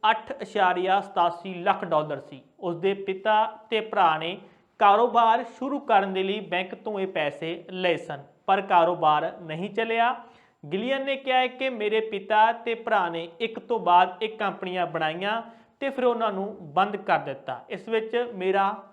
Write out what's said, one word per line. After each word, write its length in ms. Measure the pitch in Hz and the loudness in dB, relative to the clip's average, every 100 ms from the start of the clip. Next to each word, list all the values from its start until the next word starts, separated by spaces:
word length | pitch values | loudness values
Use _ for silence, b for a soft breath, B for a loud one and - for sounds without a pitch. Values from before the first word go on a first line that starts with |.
| 330 | 2
ਅੱਠ 220 | 226 - - | 0 -2 -12
ਇਸ਼ਾਰੀਆ 580 | - - 180 180 185 196 | -6 2 2 2 2 0
ਸਤਾਸੀ 540 | 196 - 175 170 190 | 0 0 0 0 -10
ਲੱਖ 300 | 180 185 190 | -4 0 0
ਡਾਲਰ 360 | 180 156 151 139 | 0 0 0 -8
ਸੀ। 200 | - 135 _ _ | -10 -20 _ _
ਉਸਦੇ 340 | 180 165 190 | -6 -2 -2
ਪਿਤਾ 500 | 196 196 190 220 214 220 - - | -2 -6 -4 0 2 2 -4 -4
ਤੇ 100 | 220 | -4
ਭਰਾ 360 | 220 208 175 156 | -2 2 4 2
ਨੇ 180 | 165 190 B B B _ | -4 -8 B B B _
ਕਾਰੋਬਾਰ 640 | 202 202 240 220 226 226 247 - | 6 6 4 4 4 2 0 -8
ਸ਼ੁਰੂ 200 | 269 285 | -6 -6
ਕਰਨ 320 | - 208 196 | 2 2 4
ਦੇ 100 | 190 | -2
ਲਈ 180 | 190 208 | -2 -4
ਬੈਂਕ 340 | 180 175 190 | -4 -4 -4
ਤੋਂ 240 | 196 214 208 | -8 -8 -6
ਇਹ 60 | 190 | -4
ਪੈਸੇ 580 | 175 147 - 165 175 - | -2 -4 -4 -8 -8 -10
ਲਏ 260 | 185 180 156 | -2 0 0
ਸਨ, 260 | - 143 - _ - | -2 -12 -14 _ 0
ਪਰ 140 | 196 | 0
ਕਾਰੋਬਾਰ 680 | 196 180 165 170 156 151 160 - | 4 4 4 4 4 4 0 -6
ਨਹੀਂ 300 | 170 160 196 | -10 -8 -6
ਚੱਲਿਆ। 440 | 202 226 226 233 240 B B B B 147 | -4 -2 2 2 0 B B B B -6
ਗਿਲੀਅਨ 320 | 185 240 269 | -4 -2 -2
ਨੇ 120 | 269 269 | -2 -4
ਕਿਹਾ 220 | 269 254 | 0 2
ਹੈ 80 | 254 | 2
ਕਿ 220 | 254 262 | -2 -6
ਮੇਰੇ 300 | 240 208 220 | -2 0 0
ਪਿਤਾ 520 | 220 202 196 214 220 226 | -2 -8 0 4 4 4
ਤੇ 100 | - | -4
ਭਰਾ 340 | 233 226 214 170 | -6 0 0 0
ਨੇ 200 | 165 165 - | -4 -10 -8
ਇੱਕ 180 | 226 226 | -8 -8
ਤੋਂ 200 | - 226 | -4 -2
ਬਾਅਦ 420 | 175 175 185 - | 4 6 6 0
ਇੱਕ 160 | 214 214 | -6 -4
ਕੰਪਨੀਆਂ 480 | 202 190 185 180 170 | -4 -4 -6 -4 -4
ਬਣਾਈਆਂ 540 | 160 156 165 196 226 226 B B _ | -2 -4 -2 -4 -4 -8 B B _
ਤੇ 100 | 277 | -6
ਫਿਰ 140 | 262 | 0
ਉਹਨਾਂ 280 | 247 226 226 | 0 0 -2
ਨੂੰ 240 | 190 196 196 165 | -2 -6 -10 -4
ਬੰਦ 220 | 147 202 208 | 0 0 -2
ਕਰ 220 | - 160 | 0 0
ਦਿੱਤਾ। 420 | 143 135 - 123 - | 0 -10 -10 -12 -10
ਇਸ 200 | 190 - | -12 -4
ਵਿੱਚ 280 | 226 220 240 240 | -4 -2 -4 -4
ਮੇਰਾ 340 | 202 185 196 196 208 - | -4 0 2 0 -2 -14